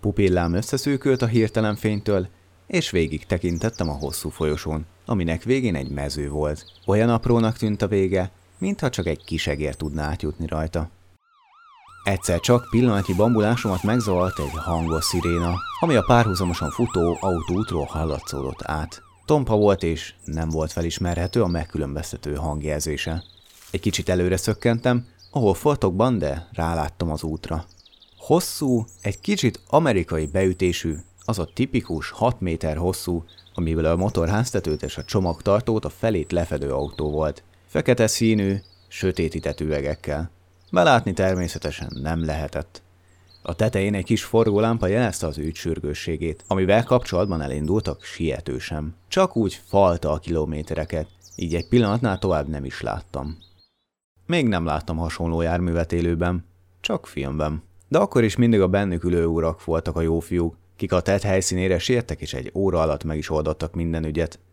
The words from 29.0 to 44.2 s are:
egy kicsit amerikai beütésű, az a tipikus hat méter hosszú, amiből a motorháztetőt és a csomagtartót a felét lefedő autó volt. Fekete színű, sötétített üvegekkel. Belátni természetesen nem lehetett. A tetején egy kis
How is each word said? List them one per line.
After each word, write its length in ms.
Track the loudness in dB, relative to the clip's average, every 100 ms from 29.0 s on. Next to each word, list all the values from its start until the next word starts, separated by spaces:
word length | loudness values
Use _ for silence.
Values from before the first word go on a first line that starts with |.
egy 180 | -6 -4
kicsit 400 | -2 2 2 -2 2
amerikai 580 | 2 4 2 0 -2 0
beütésű, 680 | 2 2 2 0 0 -4 -6 -10 _
az 160 | -6 -4
a 100 | -4
tipikus 560 | -2 -2 0 -2 -6 -8
hat 320 | -2 0 0
méter 360 | -2 -2 -2 0
hosszú, 460 | -2 -2 -2 -4 -6 -20 -16
amiből 320 | -4 -2 2 2
a 100 | 2
motorháztetőt 880 | 2 0 0 0 0 -2 -2 -4
és 140 | -4 -8
a 60 |
csomagtartót 840 | -2 0 0 -2 2 2 2 -2 -2
a 40 |
felét 420 | -4 0 0 0
lefedő 400 | -2 0 -2 -2
autó 400 | -2 -4 -4 -2
volt. 320 | 0 0 -2 -14 _ _
Fekete 400 | -2 2 4 4
színű, 500 | 4 2 4 2 0 -4 _ _
sötétített 720 | -2 -2 0 -2 -2 -4 -4
üvegekkel. 720 | -2 -2 -2 -4 -4 -4 -6 _ _ _ _
Belátni 420 | 4 6 6 4
természetesen 760 | 0 2 2 -2 -4 -6 -6 -10 -6
nem 240 | -4 -2 -2
lehetett. 580 | -2 -4 -6 -8 -14 _ _ _ _ _ _
A 120 | -10
tetején 400 | -2 0 2 0
egy 100 | 0
kis 200 | 0 0